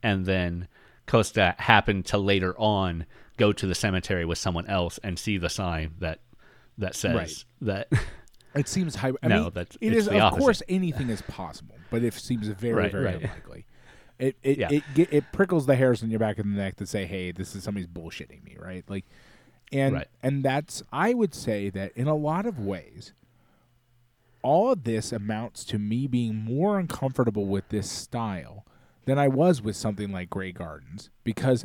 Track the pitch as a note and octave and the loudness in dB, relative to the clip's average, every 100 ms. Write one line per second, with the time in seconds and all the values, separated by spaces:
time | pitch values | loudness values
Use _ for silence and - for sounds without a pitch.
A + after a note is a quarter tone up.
0 | A2+ F#2+ F#2 F#2+ F2 F2 F2 - - _ | 0 2 2 2 0 -2 -8 -14 -20 _
1 | - A#2+ G2+ A2+ F2+ - - G#2+ - G2 | 2 2 4 4 2 4 6 6 6 -2
2 | - G#2 G2 G2 F#2 F2+ G#2+ G2+ F#2 E2+ | 0 0 2 2 0 0 2 2 0 -2
3 | D#2+ - - - G#2 G2 F#2+ F2 G#2+ F#2 | -8 -14 -16 2 2 2 0 0 0 0
4 | - F#2 E2+ E2+ F#2+ E2+ - F#2+ F2 - | 0 -2 0 -2 -2 -2 0 0 0 -4
5 | G2+ F2 - G2 E2+ - F2+ D#2+ D#2 E2+ | -6 -4 -2 -2 -2 -2 -2 -2 -4 -4
6 | E2+ D#2+ _ - - - _ - F#2+ - | -6 -6 _ -20 -20 -20 _ -8 -6 -2
7 | C3 A#2+ - - - _ A2 F#2+ - G2+ | 0 0 -2 -10 -16 _ -4 -2 0 0
8 | - - - - - C#3+ C3+ F#3+ E3+ G#2 | 0 -8 -20 -20 -6 -4 -2 0 -2 -2
9 | C3 C3+ A#2+ G2+ F2 F2+ F2 - A3 A3+ | -2 0 2 4 2 -4 -10 -4 2 2
10 | G3+ G3+ G#3+ - C4+ G3+ - F#3 F3+ - | 4 6 6 6 4 4 0 0 0 0
11 | B2+ G#2+ - - F2 - - - - A#2 | -2 -2 -6 -10 -10 -12 -18 -20 -4 0
12 | A#2 - - A#2+ G#2+ G2 A#2 A2+ G2 F#2+ | 0 -2 -4 -2 -2 -2 0 2 2 0
13 | G2 E2+ G#2 - - - - - - - | -2 -2 -6 -8 -14 -18 -20 -20 -20 -20
14 | - - C3 - C3+ C#3 - D3 C#3+ C#3 | -20 -4 -4 0 0 0 2 0 2 2
15 | F3 D3 - - F#3+ E3+ C3+ B2+ C3 A#2 | 4 2 0 0 2 2 4 6 6 4
16 | A2+ A2 A2 G#2 G2+ G2+ G2 - G2+ G#2 | 0 0 0 0 -2 0 -2 -4 -6 -4
17 | F2 F#2+ F2+ E2+ F2 G2 F#2 G2+ F2 E2+ | -4 -4 -6 -6 -8 -8 -6 -6 -8 -10
18 | E2 - - - - - F#2 F#2 - G2 | -12 -14 -16 -18 -20 -16 -12 -12 -8 -10
19 | - - - - _ _ _ C3+ C3+ F2 | -10 -20 -20 -20 _ _ _ 0 2 0
20 | D2 _ C3 C#3 C3+ C#3 D3+ - - C#3+ | -4 _ -2 0 0 0 -2 -10 -8 0
21 | G#3 B3 G3+ - A#2+ G#2 G2+ F#2+ G2 - | 0 2 0 -2 -4 -2 -2 -4 -6 -4
22 | C3+ D3+ D3 E3 A3+ E3+ G2 F#2 - - | 0 0 0 -2 -4 -4 -4 -6 -8 -18
23 | - - _ _ _ _ _ _ _ _ | -20 -20 _ _ _ _ _ _ _ _
24 | _ _ _ _ B2+ D#3+ A#3+ A3 A#2 A2 | _ _ _ _ 2 4 4 2 0 -2
25 | - A2+ G#2 A2 A#2 - - G#2+ G#2 A#2+ | -2 -6 -4 -4 -6 -12 -6 -4 0 -2
26 | C3+ B2 A2+ A2 A2 C3+ G3 G3+ E3+ - | 0 0 0 -2 -2 0 2 0 -2 -4
27 | C3+ C3 A#2 G#2 G2 G2 - G#2 F#2+ - | -4 0 0 0 0 -2 -2 -4 -4 -8
28 | - B2 A2 F#2 - G2+ - _ _ _ | -8 -6 -4 -4 -8 -16 -20 _ _ _
29 | - C#3 C#3 C3+ F3 C#3+ G#2+ - A#2 G2+ | 0 4 4 6 4 4 0 -2 -4 -2
30 | G2+ F#2+ F2+ G2 F#2+ F2 E2 D2 C2+ F#2 | -4 -6 -6 -6 -6 -8 -10 -12 -14 -16
31 | - _ A#2 - C3 A#2+ | -16 _ -6 0 2 2